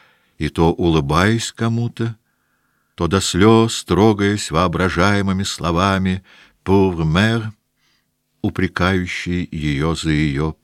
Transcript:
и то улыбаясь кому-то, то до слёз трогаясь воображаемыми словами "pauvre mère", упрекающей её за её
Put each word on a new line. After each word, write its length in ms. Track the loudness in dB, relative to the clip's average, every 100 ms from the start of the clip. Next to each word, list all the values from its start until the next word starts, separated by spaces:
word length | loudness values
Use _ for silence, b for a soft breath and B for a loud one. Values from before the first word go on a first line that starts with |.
| b b b b
и 120 | -6
то 240 | 2 2
улыбаясь 800 | 2 0 0 0 0 2 0 -4
кому-то, 640 | -6 -4 -2 -4 -6 -8 -8 _ _ _ _ _ _ _ -6
то 120 | -2
до 140 | -2
слёз 640 | -2 4 6 6 4 -2 -2
трогаясь 680 | 2 4 4 0 -2 -2
воображаемыми 920 | 0 0 0 -2 2 2 2 0 -2
словами 800 | -4 -6 -2 0 0 0 0 -2 b b b b 0
"pauvre 400 | 2 2 0 0
mère", 460 | 2 2 0 -4 -12 _ _ _ _ _ _ _ _
упрекающей 1080 | -6 -2 -4 0 0 0 -4 -8 -6 -4 -4
её 440 | -6 -4 -2 -2 -2
за 140 | -2
её 440 | 0 0 -2 -4 -6